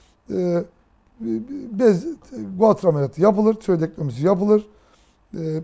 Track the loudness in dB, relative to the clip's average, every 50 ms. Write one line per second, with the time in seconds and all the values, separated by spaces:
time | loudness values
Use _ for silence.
0 | _ _ _ _ _ -8 -4 -2 -2 0 -2 -2 -4 -6 _ _ _ _ _ _
1 | _ _ _ -10 -6 -6 -6 -6 -6 -8 -12 -12 -12 -8 -2 2 4 4 4 2
2 | 0 -6 -10 -12 _ -18 -14 -12 -12 -10 -2 2 4 4 4 4 2 0 0 0
3 | 0 -4 -2 2 2 4 4 4 2 2 0 0 0 -2 0 0 0 -4 -4 -6
4 | -6 -6 -4 -2 0 0 2 2 2 2 2 2 0 -2 _ _ _ _ _ _
5 | _ _ _ _ _ _ -12 -10 -6 -6 -6 -6